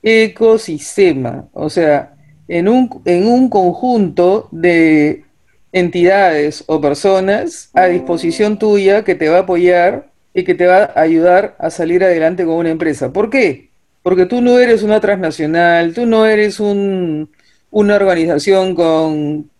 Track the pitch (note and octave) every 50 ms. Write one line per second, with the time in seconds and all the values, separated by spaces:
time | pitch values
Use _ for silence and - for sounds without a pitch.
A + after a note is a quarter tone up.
0 | - A3 A3+ A3 A3 G#3+ - - A3+ A3+ A3 G#3+ - - D#3+ D3 - - - -
1 | G3+ F3+ D3 C3+ B2+ A#2+ - C3+ - - _ - D3 D#3 - F3+ E3 D3+ D3 C#3
2 | - - _ _ _ _ _ _ _ - E3+ E3+ F3 G3+ A#3 B3+ B3+ A3+ - -
3 | - - F3 F3 F#3+ A3+ A#3+ B3+ C4 B3 - G3+ F#3 F3+ F3 - - B3+ B3 A3+
4 | G3+ E3+ C#3 - F3 F3+ F#3+ A3 - - - E3 E3 F3+ E3+ E3 E3 D#3+ D#3 D3+
5 | D3 D3+ - - _ _ _ _ _ _ _ _ _ _ - F#3 F3+ F3 F3 F3+
6 | E3+ F3+ F#3+ G3+ G3 F3+ D#3+ D3+ D3 D3+ D3 - - - D#3 D#3 C#3+ C#3+ D3 D3
7 | - G3 F#3+ F#3+ F#3+ G3 G3+ A3+ - E4+ - - - _ _ - F#3 F#3 F3 F3+
8 | - - F3 E3 E3+ E3+ E3 - G#3+ G#3 G#3+ G#3 A3 G#3+ G#3 G3+ G3 F#3+ G3 G#3+
9 | G#3+ G3 F3 C#3+ D#3+ D3+ D#3+ F3+ F3+ F#3 F3+ E3+ F3+ F3+ F3+ F3 F3 F#3 A3 -
10 | - _ _ _ _ _ _ - - - F3 D3 F3 F3+ F3+ F#3+ F#3 F3 - -
11 | D#3+ D#3+ E3 D#3+ E3 F3+ F3 F#3+ G#3 - - _ - D#3+ - - E3+ D#3+ E3+ F3+
12 | F#3+ F#3 F3 E3 D#3+ D#3+ F3+ F3+ F3+ E3 D#3+ E3+ E3+ E3 D#3+ D#3+ E3 D#3+ D3 -
13 | C#3 B2 C#3 F#3 G#3+ A3 B3 C4+ A#3+ F3 C3 - - _ _ _ _ _ _ _
14 | _ F3+ F#3 F3+ F#3 F3+ A#3+ B3 B3 B3 B3 B3 B3 A#3+ A#3 G3+ G#3 G#3 G#3+ G#3+
15 | G#3+ G3 G3+ F#3 F#3 D#3+ D3+ - D#3 D3+ D#3+ E3+ E3+ E3+ E3+ E3+ E3+ E3 E3 A#3
16 | A#3+ A#3 A3+ A3 A3 A3 G#3+ G#3 G#3+ G#3 G3 - G#3+ G3+ G3+ G3+ G3+ G3 F#3+ F#3
17 | F3+ E3+ D#3 D3+ D#3 - _ _ _ _ _ _ _ _ - G#3 G#3 G3+ G#3 G3+
18 | G3+ F#3+ F3+ E3+ D#3+ E3 E3 D3 - G3+ F#3+ F#3+ F#3+ F#3+ F3+ E3 E3+ E3 D#3+ D#3+
19 | D#3+ D#3+ D#3 D3+ D3+ D3 D3+ D3+ D3+ _ _